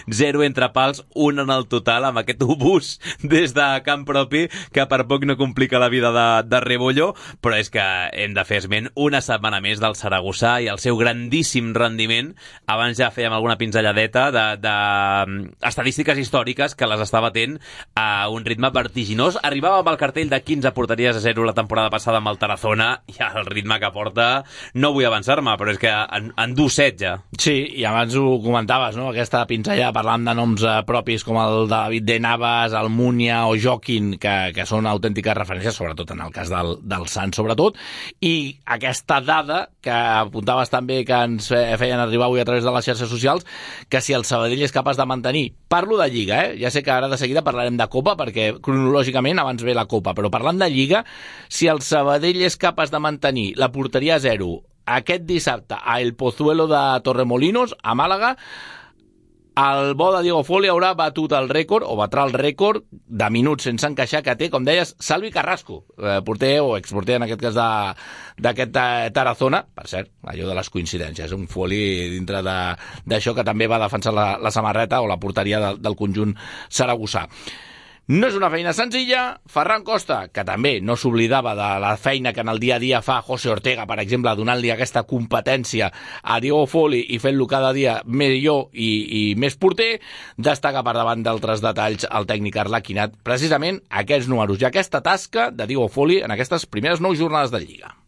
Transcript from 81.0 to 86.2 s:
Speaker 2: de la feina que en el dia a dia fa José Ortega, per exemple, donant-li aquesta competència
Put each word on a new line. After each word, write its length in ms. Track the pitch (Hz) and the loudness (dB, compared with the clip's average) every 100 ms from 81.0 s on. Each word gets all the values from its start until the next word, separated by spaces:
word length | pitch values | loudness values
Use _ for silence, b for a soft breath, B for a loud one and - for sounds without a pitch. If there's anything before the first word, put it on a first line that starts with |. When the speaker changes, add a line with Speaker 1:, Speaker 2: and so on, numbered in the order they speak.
| 127 113 117 131 120 104 | 2 2 2 2 0 -2
Speaker 2:
de 60 | 101 98 | -2 0
la 60 | 101 107 | 0 0
feina 320 | 139 139 127 | 0 0 -2
que 80 | 117 | -2
en 80 | 113 | -2
el 140 | 110 | -2
dia 140 | 120 123 | 0 0
a 20 | |
dia 220 | 127 123 | 2 0
fa 140 | 104 127 | 0 -2
José 320 | - 127 123 | -2 -4 -2
Ortega, 320 | 104 135 120 | 0 0 -2
per 140 | 104 107 | -2 -6
exemple, 320 | 101 123 120 104 | -2 0 0 0
donant-li 320 | 113 123 120 | 0 0 0
aquesta 320 | 113 123 - | -2 -2 -2
competència 840 | 110 127 113 120 - 139 117 113 98 B B B | -2 -2 0 0 0 -2 -2 -2 -2 B B B